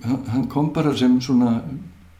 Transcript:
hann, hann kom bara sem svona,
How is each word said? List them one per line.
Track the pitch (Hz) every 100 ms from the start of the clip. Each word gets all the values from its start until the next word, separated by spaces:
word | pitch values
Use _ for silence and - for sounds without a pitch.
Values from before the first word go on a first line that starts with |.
hann, | 117 135 -
hann | 123 120
kom | 143 151
bara | 165 151 123
sem | 127 127
svona, | 127 127 123 113 - - - - -